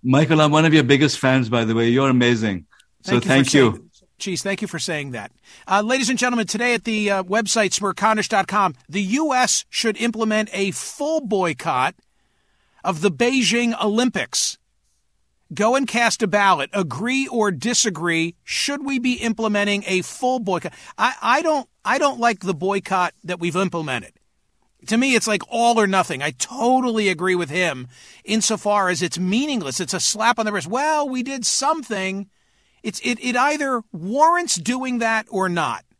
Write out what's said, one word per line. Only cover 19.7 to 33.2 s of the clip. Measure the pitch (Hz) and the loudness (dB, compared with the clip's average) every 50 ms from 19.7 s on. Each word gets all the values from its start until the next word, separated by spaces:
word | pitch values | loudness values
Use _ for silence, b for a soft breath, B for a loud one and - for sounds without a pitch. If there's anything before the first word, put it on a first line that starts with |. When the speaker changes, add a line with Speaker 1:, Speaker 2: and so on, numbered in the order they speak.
| 202 196 202 | 0 -2 -2
Speaker 2:
a | 175 190 185 175 | -2 -2 -2 -2
full | - - - - 247 254 254 | -4 -10 -4 -2 -2 -2 0
boycott? | 226 180 185 - - 180 B B B B B - | -2 -2 -4 -2 -4 -8 B B B B B -2
I, | - 247 262 - - | -2 -2 -2 -2 0
I | 220 247 285 | 0 0 2
don't, | 339 320 311 285 262 _ _ _ _ | 2 2 0 0 -2 _ _ _ _
I | 196 226 | -2 0
don't | 277 294 285 269 247 | 2 2 0 0 2
like | 233 233 226 - | 0 0 0 0
the | - 180 185 | -4 -6 -4
boycott | 143 175 190 196 196 180 - 190 185 180 170 - _ _ | -2 -2 -2 -2 -2 -2 -2 0 0 0 -2 -4 _ _
that | 160 180 175 | -10 -8 -4
we've | 170 175 151 | -4 -2 -2
implemented. | 180 196 185 - 170 160 147 127 120 95 - _ _ _ _ _ _ _ _ _ _ _ _ _ _ - - | 0 -2 -2 -2 -4 -6 -4 -6 -6 -8 -10 _ _ _ _ _ _ _ _ _ _ _ _ _ _ -6 -2
To | 214 226 | 0 2
me, | 254 269 254 | 2 4 2
it's | 226 - | 2 2
like | 226 214 202 - _ | 0 -2 -2 -4 _
all | - 233 233 233 233 226 | -2 2 2 4 4 4
or | 214 | 4
nothing. | 196 190 190 175 - 165 131 | 4 4 2 0 0 -2 -4
I | 139 151 131 | -4 -6 -6
totally | _ - - 240 262 226 240 254 262 247 247 226 220 214 196 | _ -10 -10 -6 -2 0 2 2 2 2 0 0 0 0 0
agree | 185 151 175 185 185 | 0 0 0 0 0
with | 175 175 131 | 0 -2 -2
him | 147 180 180 170 139 127 123 123 b b b b b b b | -2 -2 -2 -2 -2 -6 -10 -14 b b b b b b b
insofar | - 208 220 - - 226 196 - 208 208 208 196 180 | -2 -2 0 0 0 -2 -2 0 0 2 2 2 0
as | 180 139 | 0 0
it's | 180 165 - 170 | -2 -4 -4 -2
meaningless. | 185 180 196 233 277 302 285 233 170 139 - - | -2 0 0 0 0 0 -2 -4 -4 -4 -4 -6
It's | 185 147 - | -6 -4 -4
a | 180 | -4
slap | - - - 208 220 233 247 - | -2 -2 -2 0 0 0 0 0
on | 220 | -2
the | 214 208 | -2 -2
wrist. | 196 135 | -4 -6
Well, | 156 202 254 285 311 311 302 294 277 | -4 -4 -2 0 0 0 0 0 -2
we | 262 254 247 | -4 -6 -6
did | 269 269 269 233 | -6 -6 -4 -4
something. | - - - 269 277 320 330 254 - 226 202 190 190 190 196 202 _ _ _ _ _ _ _ _ _ _ _ _ | -2 -2 0 0 0 -2 -2 -4 -6 -4 -4 -4 -4 -4 -6 -10 _ _ _ _ _ _ _ _ _ _ _ _
It's, | 226 - - | -8 -8 -6
it, | - 247 247 226 | -4 -4 -4 -2